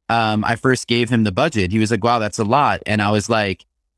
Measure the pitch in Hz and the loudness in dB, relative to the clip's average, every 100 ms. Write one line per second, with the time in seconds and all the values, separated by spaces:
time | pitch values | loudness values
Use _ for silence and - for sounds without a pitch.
0 | - 117 110 107 104 113 131 127 - 120 | -2 0 2 0 0 -2 0 0 0 -2
1 | 117 120 107 92 165 110 90 110 107 113 | 0 2 0 0 0 0 0 0 0 0
2 | 117 120 104 - 104 135 127 95 - 104 | 0 0 -2 -4 0 0 0 -2 -2 -2
3 | 104 107 104 113 101 92 _ _ _ | 2 0 0 0 0 -4 _ _ _